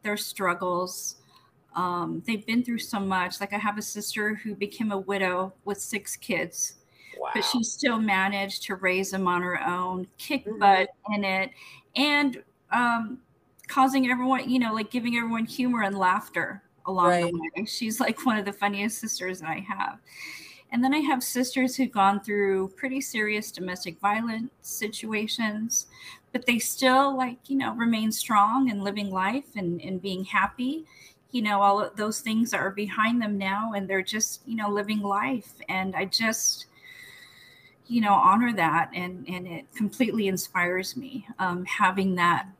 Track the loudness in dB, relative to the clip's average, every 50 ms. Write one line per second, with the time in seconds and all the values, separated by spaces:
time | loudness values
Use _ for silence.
0 | _ -4 -4 -4 -4 -8 -6 -2 0 0 0 0 -2 -2 -2 -2 -2 -4 -6 -8
1 | -8 -10 -10 _ _ _ _ _ _ _ _ _ _ _ -4 -2 -2 -2 -2 -2
2 | -2 -4 -4 -6 -4 -4 -4 -4 -2 0 0 0 2 0 -4 -6 -4 -4 -4 -4
3 | -2 0 0 0 0 -2 -4 -6 -6 -4 -4 -2 -2 -2 -2 -2 -6 -8 -8 -8
4 | -8 -6 -4 -2 -2 -2 -2 -2 -6 -8 -6 -4 -6 -6 -4 -2 -2 -2 0 0
5 | 0 0 0 2 2 0 2 0 -2 -4 -6 _ _ -6 -6 -6 -6 -6 -6 -6
6 | -6 -6 -10 -10 -6 -4 -2 -2 -2 -6 -4 -6 -6 -6 -6 _ _ _ _ _
7 | -20 -18 -12 -10 -8 -4 -2 -2 -2 0 0 0 0 -2 -4 -2 0 0 0 2
8 | 2 2 2 2 2 0 0 -2 -4 -4 -6 -8 -6 -6 -6 -2 0 0 2 2
9 | 0 -2 -2 0 0 2 2 0 0 -2 -4 -2 -2 -2 -2 -2 -2 -2 -4 -6
10 | -6 -8 _ _ -6 -4 -4 -4 -2 -4 -2 4 6 8 8 8 6 0 -4 _
11 | _ -4 -2 -2 0 0 0 0 -2 -4 -6 -16 -20 -20 -20 -20 _ _ _ 0
12 | 2 4 4 4 4 2 0 -4 -14 _ _ _ _ _ 0 2 2 2 2 0
13 | -2 -4 -8 -12 _ _ _ _ _ _ _ _ -16 -2 4 6 6 6 6 4
14 | 4 4 2 2 2 2 2 0 2 2 2 2 4 2 0 -2 -2 -2 -2 -2
15 | -2 0 0 0 0 0 0 -2 -2 -4 -2 0 0 2 2 2 2 0 0 2
16 | 4 4 4 2 0 -2 -4 -2 -2 -2 -6 -12 _ _ _ _ _ -4 2 4
17 | 6 6 6 4 4 0 -2 -2 -6 -6 -6 -6 -6 -6 -6 -4 -4 -4 0 0
18 | 0 0 0 0 0 0 2 2 0 -4 -4 -2 -2 -2 0 0 -2 -2 -4 -4
19 | -6 -6 -6 -4 -4 -6 -6 -6 -6 -6 -6 -6 -6 -8 -6 -4 -4 -6 -6 -10
20 | _ -20 -20 -16 -16 -16 -16 -16 -18 -20 -20 -20 _ _ 0 2 2 4 4 2
21 | 2 2 0 0 -2 -4 0 0 -2 0 2 0 0 0 2 0 -2 0 4 4
22 | 4 4 4 2 -2 -2 0 0 2 2 2 0 0 -4 -6 -6 -6 -4 -4 -4
23 | -6 -4 -2 -2 0 0 0 -2 -4 -6 -10 -8 -8 -8 -6 -8 -8 -10 -10 _
24 | 0 0 0 0 -2 -2 -4 -4 -6 -8 _ _ _ -12 -8 -6 -6 -6 -6 -8
25 | -6 -4 -2 -2 -2 -2 -2 -2 -2 -2 -2 -4 -4 -2 -2 -4 -4 _ -20 -20
26 | -20 -20 -20 -20 _ _ -6 -4 0 0 0 0 0 -4 -4 2 4 6 6 6
27 | 6 4 2 0 -2 -4 -4 -10 _ -2 -2 0 0 0 -2 0 2 2 2 2
28 | 0 0 -2 -2 -2 4 6 6 6 6 6 4 2 2 2 0 -2 -2 -2 -2
29 | -4 -2 -2 0 0 0 0 -2 -6 -6 -8 -4 -2 -2 -2 -4 -4 -6 -6 -4
30 | -4 -4 -4 -4 -6 0 0 2 2 0 -2 -2 -2 -2 -2 -4 -8 _ -20 -20
31 | -20 -20 -20 _ _ _ -4 -2 0 2 2 6 6 6 6 4 2 -2 -2 -2
32 | -2 -2 -2 -4 -4 -2 2 2 2 2 2 0 0 -2 -2 -2 -4 -4 0 0
33 | 2 2 2 2 0 0 -2 -2 0 -2 -2 -2 -2 -2 -4 -4 -4 0 -2 -2
34 | -2 -2 -2 -2 -2 -2 -4 -10 _ -8 -6 -2 -2 0 0 0 0 0 -2 -2
35 | 0 0 0 0 0 0 -2 -4 -6 -10 -20 -18 -8 -6 -4 -2 -2 -2 -2 -2
36 | -4 0 0 0 2 2 0 2 0 0 0 -2 -6 _ _ -20 -20 -20 -20 -20
37 | -20 -20 -20 -20 -20 -20 -20 -20 -20 -20 -20 -20 _ -20 _ _ _ 0 0 2
38 | 4 6 6 8 8 8 8 8 6 4 4 4 2 4 4 2 0 0 -4 -6
39 | -6 -6 -8 -10 -8 -6 -6 -6 -6 -8 -10 -12 -12 _ -4 -2 -2 -2 2 2
40 | 0 2 2 0 0 2 0 0 -4 -2 _ 0 0 2 0 -2 -2 -4 -8 -8
41 | -10 -8 -10 -12 -12 -12 -6 -4 -2 -2 -2 -4 -4 -6 0 2 2 2 4 2
42 | 2 2 2 4 4 4 4 2 0 -8 -16 _